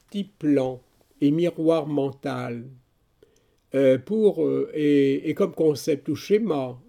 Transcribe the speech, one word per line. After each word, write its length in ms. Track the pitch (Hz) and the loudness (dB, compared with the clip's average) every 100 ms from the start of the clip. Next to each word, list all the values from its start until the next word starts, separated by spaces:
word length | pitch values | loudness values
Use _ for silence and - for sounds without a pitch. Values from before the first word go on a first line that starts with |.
| _ | _
type 280 | 202 196 _ | -8 -8 _
plan 440 | 151 139 131 127 _ _ _ - | 0 2 0 -6 _ _ _ -2
et 100 | 143 | 0
miroir 560 | 156 175 170 160 165 147 | 2 0 0 0 0 0
mental, 800 | 147 139 131 143 127 123 120 131 127 _ _ _ _ _ _ _ _ _ | -2 -4 -4 -8 -6 -8 -10 -14 -20 _ _ _ _ _ _ _ _ _
euh, 240 | 135 135 131 | 2 4 2
pour, 460 | 127 214 208 170 | 0 2 2 2
euh, 260 | 143 135 139 | 0 -2 -2
et, 560 | 156 147 143 139 139 156 | -2 2 4 4 2 -2
et 40 | |
comme 200 | 147 196 | -2 -2
concept 560 | - 160 143 - 143 - | 0 0 0 -2 -4 -4
ou 60 | 151 | -8
schéma, 640 | - 208 220 147 127 123 | 0 0 0 -4 -4 -10